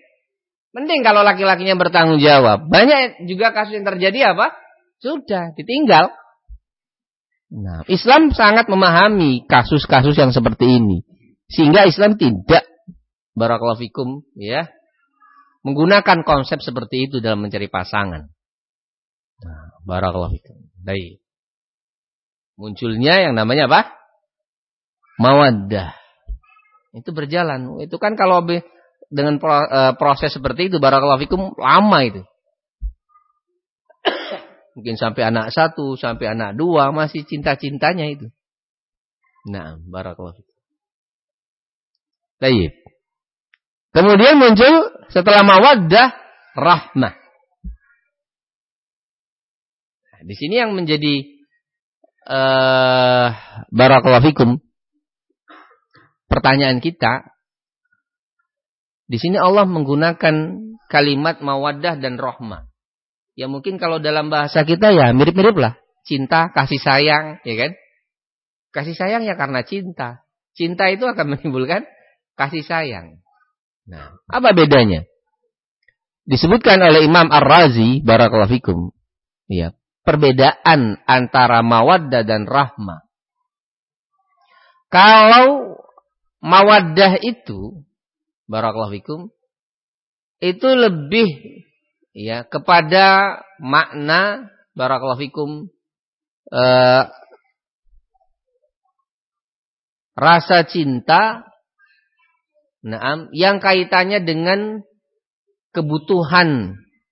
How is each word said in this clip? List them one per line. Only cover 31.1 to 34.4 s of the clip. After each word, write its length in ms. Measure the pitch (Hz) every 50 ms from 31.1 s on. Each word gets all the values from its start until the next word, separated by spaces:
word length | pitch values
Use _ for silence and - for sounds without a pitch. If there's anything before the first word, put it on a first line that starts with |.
| 135 131
fikum, 340 | 147 - 180 185 190 190 - -
lama 400 | - 131 151 180 208 214 190 151
itu. 200 | 131 113 95 95 92 _ _ _ _ _ _ _ _ _ _ - - - - _ _ _ 1077 1077 _ _ _ _ _ _ _ _ _ _ _ _ _ _ _ _ -
<coughs> 680 | 415 - - - - - -